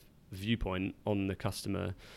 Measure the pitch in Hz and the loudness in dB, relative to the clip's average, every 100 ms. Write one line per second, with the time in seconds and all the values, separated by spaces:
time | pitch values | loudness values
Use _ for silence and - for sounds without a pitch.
0 | - - - 95 104 113 98 92 95 - | -10 -20 -12 -4 0 2 2 0 0 0
1 | - 101 95 92 98 - - 92 92 92 | 2 2 2 0 -2 -2 -2 0 0 -4
2 | - | -12